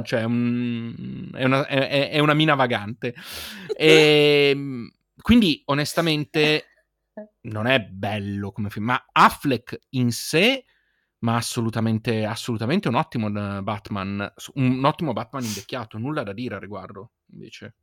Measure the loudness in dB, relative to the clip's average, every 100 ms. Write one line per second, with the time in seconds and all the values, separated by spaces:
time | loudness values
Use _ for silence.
0 | -2 -2 0 0 0 0 -2 -4 -8 -10
1 | -10 -10 -10 -2 2 2 2 0 0 0
2 | 0 2 4 4 4 4 2 0 -4 -8
3 | -8 -8 -14 -14 -14 -12 -10 2 6 8
4 | 8 6 6 6 4 2 -4 -8 -12 -16
5 | _ _ 4 6 6 2 0 0 0 0
6 | 0 0 0 2 2 2 -2 _ _ _
7 | _ -20 -20 _ -10 -4 2 2 0 -8
8 | -6 -4 -4 -6 -6 -6 -8 -4 -2 -2
9 | 0 4 4 4 -2 -2 -4 -16 _ -2
10 | 0 0 -2 2 2 0 -6 _ _ _
11 | _ _ -2 0 -2 -2 -2 0 0 0
12 | -2 -2 -2 -4 -6 -4 -2 -2 0 0
13 | 0 -2 -4 -4 -6 -6 -6 -8 -6 -6
14 | -6 -6 -8 -10 -12 -2 0 2 0 0
15 | -4 -4 -6 -8 -6 -8 -8 -10 -10 -8
16 | -6 -6 -6 -8 -8 -8 -10 -14 -14 -16
17 | -20 _ _ -20 -20 -18 -20 -20